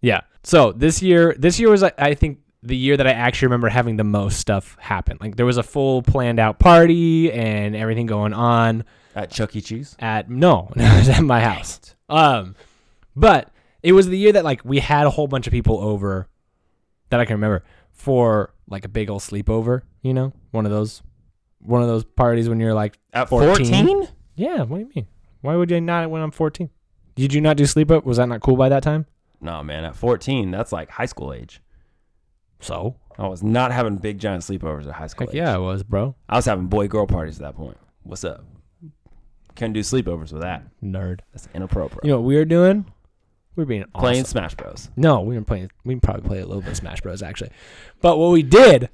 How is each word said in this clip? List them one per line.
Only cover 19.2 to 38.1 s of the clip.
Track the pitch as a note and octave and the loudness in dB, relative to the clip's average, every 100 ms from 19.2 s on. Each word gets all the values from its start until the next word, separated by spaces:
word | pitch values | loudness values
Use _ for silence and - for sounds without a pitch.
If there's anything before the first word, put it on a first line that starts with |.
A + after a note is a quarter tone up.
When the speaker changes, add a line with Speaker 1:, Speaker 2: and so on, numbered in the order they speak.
Speaker 1:
sleepover, | - G2+ G#2 A2+ A2+ B2+ - _ | -8 -6 -2 -2 -2 -4 -6 _
you | C3 | -6
know? | C3 C3 - _ | -4 -4 -8 _
One | A2+ G#2+ | -6 -2
of | |
those, | G#2 G#2+ - - _ _ _ _ _ | -2 -4 -8 -20 _ _ _ _ _
one | - A#2+ | -2 0
of | A#2+ | 0
those | A2+ | -2
parties | A2 - B2 A#2 A#2 | -4 -2 0 2 0
when | A2+ | -2
you're, | A2+ | -2
like, | G#2+ G#2+ - _ | -2 -4 -8 _
Speaker 2:
At | - B2+ | -6 -2
Speaker 1:
fourteen. | B2+ D3 G3 B2 | 2 4 4 2
Speaker 2:
fourteen? | G3 C4 G4 F#4+ - _ | 2 4 2 -4 -12 _
Speaker 1:
Yeah, | - A#3 E4+ | -8 -6 -4
what | A#2+ D#3+ | -6 -8
do | |
you | A#3 | -10
mean? | - G#2 _ _ _ | -12 -12 _ _ _
Why | C3+ E3 | -4 -2
would | F3 | 0
you | E3+ | -2
not | E3+ E3+ E3 | -2 -4 -4
when | D#3+ | -6
I'm | D#3 | -8
fourteen? | - D#3+ - E3 _ _ _ _ - | -4 -4 -4 -12 _ _ _ _ -4
Did | C3+ | -2
you | C#3+ | 2
not | D3+ D3 | 2 2
do | |
sleepover? | D3 - D3+ D#3+ | 2 2 4 2
Was | C3 A#2+ | 2 0
that | B2 | 0
not | A#2 | -2
cool | - C3 | 0 2
by | C3 | 4
that | C3+ | 2
time? | C3+ D3+ D#3 _ _ _ | 0 -4 -6 _ _ _
Speaker 2:
No, | D2+ E2 | -12 -12
man. | D2 D2+ | -10 -10
At | E2 - | -10 -6
fourteen, | A#2+ A#2+ - C3+ G2 | -4 -2 -2 -4 -4
that's, | F#2 - | -6 -8
like, | F2+ D#2+ | -8 -12
high | - B2 | -10 -10
school | - C2+ | -8 -14
age. | B1+ A#1 _ _ _ _ _ _ _ _ _ _ _ | -14 -18 _ _ _ _ _ _ _ _ _ _ _
Speaker 1:
So? | - E2 G2 B2+ _ - | -14 -10 -10 -12 _ -10
Speaker 2:
I | G2 | -10
was | F2+ | -6
not | G#2 A#2 B2+ | -2 0 0
having | B2 A#2 G2+ | -2 -4 -4
big | G#2 G2+ | -8 -6
giant | G#2 F#2 | -6 -6
sleepovers | E2+ F#2+ E2 D2+ D2 | -8 -8 -8 -10 -12
at | |
high | C#2+ D#2 | -14 -16
school | - B2 | -10 -8
Speaker 1:
Heck | |
Speaker 2:
age. | C#3+ | -6
Speaker 1:
yeah, | E3+ | -4
I | G2 | -4
was, | F#2 F#2+ | -4 -8
bro. | G2 G2 A#2+ C3 _ | -4 -4 -4 -8 _
Speaker 2:
I | A2+ | -2
was | B2 | 0
having | G2+ F2+ | -2 -2
boy-girl | G#2 G2+ G#2+ G2 | -2 -2 -2 -2
parties | F2+ D#2 D2+ | -4 -6 -12
at | |
that | C#2+ C2+ | -16 -16
point. | D2 G1+ _ _ | -18 -18 _ _
What's | - | -20